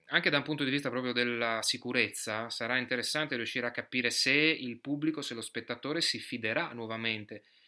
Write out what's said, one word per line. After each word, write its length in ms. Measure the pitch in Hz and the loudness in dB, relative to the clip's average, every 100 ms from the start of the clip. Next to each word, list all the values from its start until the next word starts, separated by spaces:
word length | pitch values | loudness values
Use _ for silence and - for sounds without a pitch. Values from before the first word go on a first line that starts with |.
| - | 0
anche 220 | 170 175 | 2 4
da 80 | 147 | 2
un 40 | |
punto 220 | 135 147 | 2 -2
di 60 | 135 | 0
vista 200 | 143 139 | 0 0
proprio 220 | 123 127 | -2 0
della 480 | 123 120 120 117 113 | 2 2 2 0 2
sicurezza, 880 | - - 123 123 107 - - 107 117 | 0 -2 0 2 2 0 -2 -2 -4
sarà 260 | - 117 127 | -4 0 0
interessante 600 | 120 123 117 151 151 123 | 0 -2 0 0 0 -2
riuscire 300 | 113 127 120 | -2 -2 -2
a 40 | |
capire 400 | - - 127 120 | -4 -2 0 2
se 220 | - 135 | 4 4
il 460 | 139 156 160 127 117 | 6 6 4 -2 -6
pubblico, 440 | 139 143 156 156 | -4 0 0 0
se 120 | 131 | -4
lo 60 | 117 | -6
spettatore 600 | 110 117 - 120 135 160 | -6 -6 -6 -6 -2 0
si 180 | 160 110 | 0 0
fiderà 540 | - 120 110 123 165 | -4 -4 0 0 -2
nuovamente 680 | 120 113 113 113 110 104 107 - _ | -6 -6 -2 -2 -2 -6 -12 -16 _